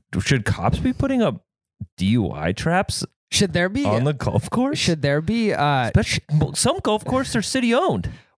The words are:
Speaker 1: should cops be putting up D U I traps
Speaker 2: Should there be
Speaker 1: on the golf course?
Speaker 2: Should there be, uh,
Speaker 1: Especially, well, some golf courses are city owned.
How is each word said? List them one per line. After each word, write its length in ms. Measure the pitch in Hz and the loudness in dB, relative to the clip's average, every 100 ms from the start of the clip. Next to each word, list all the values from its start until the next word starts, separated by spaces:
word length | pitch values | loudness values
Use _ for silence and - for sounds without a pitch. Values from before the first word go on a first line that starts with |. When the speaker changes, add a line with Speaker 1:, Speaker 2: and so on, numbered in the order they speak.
| - - | -4 -4
Speaker 1:
should 240 | - 135 | 0 0
cops 340 | 101 - 113 - | 2 0 0 0
be 140 | 254 | 0
putting 300 | 254 269 262 | 0 0 2
up 220 | 196 110 _ _ _ - - - | 0 -2 _ _ _ -18 -16 -2
D 100 | 92 | 2
U 260 | 117 87 | 2 0
I 200 | 64 80 | -2 -4
traps 520 | 98 160 180 - - - _ - | -2 0 0 0 -4 -8 _ -4
Speaker 2:
Should 220 | - 196 | 0 0
there 160 | 165 180 | 0 0
be 160 | 226 285 | 0 0
Speaker 1:
on 180 | 110 | 2
the 80 | 135 | 0
golf 380 | 139 - 98 - | -2 0 -2 0
course? 280 | 233 262 294 | 0 0 0
Speaker 2:
Should 240 | - 160 | 0 0
there 180 | 143 143 | 2 0
be, 340 | 160 226 214 | 0 0 0
uh, 300 | 147 147 139 117 | 2 2 2 2
Speaker 1:
Especially, 380 | - 220 - - 151 | 2 2 -4 0 0
well, 160 | 156 | 0
some 240 | 143 240 370 | 0 0 0
golf 240 | 247 214 | -2 -2
courses 300 | - 254 262 233 | 0 -2 0 -2
are 60 | |
city 300 | 185 262 240 | -2 -2 2
owned. 380 | 240 370 110 82 - _ | 2 2 0 -4 -10 _